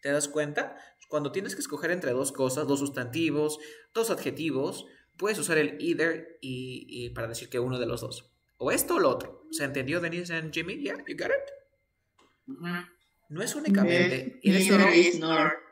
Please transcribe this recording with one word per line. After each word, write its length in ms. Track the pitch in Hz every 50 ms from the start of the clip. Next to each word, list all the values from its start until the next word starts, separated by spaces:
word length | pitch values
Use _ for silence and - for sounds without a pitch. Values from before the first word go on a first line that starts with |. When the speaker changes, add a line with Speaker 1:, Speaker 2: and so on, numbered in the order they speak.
Speaker 1:
¿Te 80 | - 139
das 160 | 143 147 147 143
cuenta? 480 | - 151 151 147 147 - - - - - - - _ _ - _
Cuando 220 | 156 151 147 143
tienes 240 | - 190 196 185 -
que 60 | -
escoger 300 | 294 - 151 - - 165
entre 180 | 180 180 170 135
dos 200 | 123 127 139 139
cosas, 340 | - - 135 127 127 143 151
dos 140 | 131 143 139
sustantivos, 800 | 143 139 139 135 123 117 120 160 165 160 143 147 151 151 151 - - - - - - _ _
dos 160 | 226 226 220
adjetivos, 760 | 185 147 - - - 135 156 160 135 131 139 175 190 - - - - _ _ _ _
puedes 220 | - 180 208 220 185
usar 200 | 147 - 165 156
el 180 | 147 - 143 -
either 580 | 160 170 165 139 160 170 156 - - - - -
y, 440 | - 131 127 127 127 127 127 127 - -
y 220 | - 123 120 120
para 180 | 120 120 117 113
decir 200 | 117 - 120 -
que 120 | - 123
uno 180 | 123 127 127 127
de 80 | 120
los 140 | 117 123 120
dos. 300 | - - - - - _ _ _ _ _ _ _
O 140 | 123 143
esto 240 | 208 311 - - 349
o 20 | 339
lo 100 | 180 139
otro. 380 | 120 - - - - - - -
¿Se 120 | - - 143
entendió, 360 | 135 131 135 131 139 156 175
Denise 340 | 170 165 165 175 180 175 170
and 180 | 160 160 160
Jimmy? 240 | 151 165 160 175 214 311
Yeah, 140 | 285 - - - -
you 100 | - -
got 140 | - - -
it? 200 | 539 554 - - - - _ _ _ _ _ _ _ _ _ _ _ _ _ _ _ _ _ -
Speaker 2:
Ujú. 180 | 135 - 175 175 175 180 175 - _ _ _ _ _ _ _ _
Speaker 1:
No 140 | 151 165
es 120 | 214 254 -
únicamente, 840 | 294 302 311 202 196 196 175 175 175 180 180 180 - - - - -
Speaker 3:
Yes, 120 | - 196 190
Speaker 1:
it 0 | 190
is 80 | 190 202
Speaker 3:
neither 80 | 202 202 190
Speaker 1:
not 80 | 190 170
Speaker 3:
is 240 | 170 185 185 175 160
nor. 320 | 160 160 160 156 151 151 151 - - -